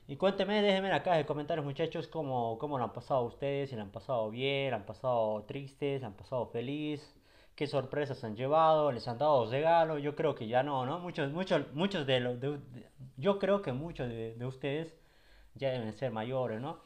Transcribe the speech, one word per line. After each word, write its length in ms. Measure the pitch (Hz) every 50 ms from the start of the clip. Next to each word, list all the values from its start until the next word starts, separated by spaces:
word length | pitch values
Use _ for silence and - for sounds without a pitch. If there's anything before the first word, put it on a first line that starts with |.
| -
Y 80 | - 139
cuéntenme, 440 | - 185 196 196 196 190 190 208 214
déjenme 260 | 202 202 190 190 190 190
en 40 | 165
la 100 | 143 -
caja 140 | 185 170
de 80 | 156 143
comentarios, 400 | 147 143 147 147 - 170 147 143
muchachos, 420 | 143 139 - 165 160 - 165 147
cómo, 500 | - - 160 147 135 127 123 117 113 113
cómo 200 | 113 151 147 143
lo 80 | 127 117
han 80 | 104 -
pasado 300 | 127 - - 143 127 120
ustedes, 460 | 117 - - 143 139 139 139 139 135
si 60 | 127
lo 60 | 107
han 100 | 104 98
pasado 380 | - 110 - - 131 117 110 107
bien, 400 | 110 123 131 139 139 139 139 135
lo 60 | 120
han 80 | 107 98
pasado 580 | - 104 - - 127 123 117 110 107 107 107 104
tristes, 580 | - 135 139 139 135 - - 147 139 139 135
lo 60 | 135
han 60 | 107 98
pasado 320 | - - - 131 123 110
feliz, 680 | - - 117 120 131 143 151 151 151 151 139 - - - - _ _ - - - - -
qué 120 | - 151
sorpresas 560 | 139 147 135 123 - - 147 147 131 127 - 120
han 120 | 110 104
llevado, 560 | 110 131 135 151 160 160 160 160 151 151 143
les 160 | 127 113 -
han 100 | 123 117
dado 320 | 120 147 156 147 127 117 107
regalo. 500 | 123 139 156 165 170 165 165 160 156 147
Yo 160 | 143 147 147
creo 200 | - 156 147 -
que 120 | - 117
ya 160 | 107 120 123 139
no, 220 | 147 139 131 127
¿no? 140 | 131 156 180
Muchos, 320 | 175 175 160 170 143 139
muchos, 400 | 147 175 190 - 180 147 143 - 123
muchos 340 | 151 185 202 196 165 139
de 120 | 135 131 127
los, 200 | 123 123 123 120
de, 180 | 131 143 147
de, 320 | 143 - - - 117 - - - - 131 - -
yo 220 | 131 139 196 196 196
creo 220 | 196 185 202 196
que 100 | 196 139 123
muchos 360 | 131 156 175 160 - 131 123
de, 260 | 113 113 113 113 113
de 100 | 120 123
ustedes 500 | 131 127 131 - 139 143 156 165 160 - - _ _ _ _ _ - - - - - -
ya 160 | - 135 135
deben 240 | 127 123 110 110 107
ser 180 | - 135 127
mayores, 500 | 120 110 110 123 131 131 127 113 110 110
¿no? 180 | 131 135 120 - -